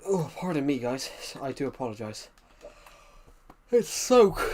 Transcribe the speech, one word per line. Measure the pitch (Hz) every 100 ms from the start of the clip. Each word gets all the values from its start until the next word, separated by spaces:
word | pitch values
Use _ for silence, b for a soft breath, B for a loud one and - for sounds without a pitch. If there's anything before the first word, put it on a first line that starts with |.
| -
Oh, | 196 147 -
pardon | 180 156 139
me, | 139
guys. | 120 131 - - - -
I | 139
do | 127 139
apologise. | - 127 107 110 110 - _ _ B B B B B B B B - _ - _
It's | 240 208
so | - - 247 208 165
c- | -